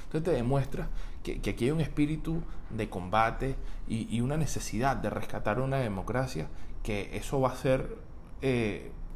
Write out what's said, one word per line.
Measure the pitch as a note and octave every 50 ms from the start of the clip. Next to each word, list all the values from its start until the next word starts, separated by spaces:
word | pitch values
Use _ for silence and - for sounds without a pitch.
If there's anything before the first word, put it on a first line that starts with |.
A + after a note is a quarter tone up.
| -
Entonces | - - D#3+ D#3+
te | F3+
demuestra | D#3 A#2+ A2+ B2 C#3 C#3 C3 - - - D#3+ - - - - - - -
que, | - - - -
que | - G#2
aquí | G2+ - A#2
hay | C3+
un | D#3 E3
espíritu | C#3+ C#3+ - D#3 D3 D3+ D#3 - - D#3+ E3 E3 E3 - - - - -
de | A2+ A2 G#2+ G#2+
combate | - F#2 F2 F2+ G#2 A2 A2+ A#2 B2 - C3 C3+ C3 - - - - - -
y, | - A2 A2+ - - G#2
y | A2+
una | A#2+ C3+ D3+
necesidad | D#3+ D#3 - - C3+ - - - G#2+ C3 C#3 B2+
de | G#2+ A2 G#2
rescatar | G#2 G2 - - - G#2+ - A2 G#2 B2
una | C3+ C3+ C3+
democracia, | C3+ B2 G#2+ G2 F#2 F2 - A#2 B2+ C3+ C3+ - - - - - - - - - -
que | - A#2 G#2 G2+ - - -
eso | - - - D3 C3+
va | C3 B2
a | -
ser, | - - C3 C3 C3+ - - - - - - - - - - - -
eh, | C3+ C3+ B2+ A#2+ A2+ G#2 F#2 - - - - - - - -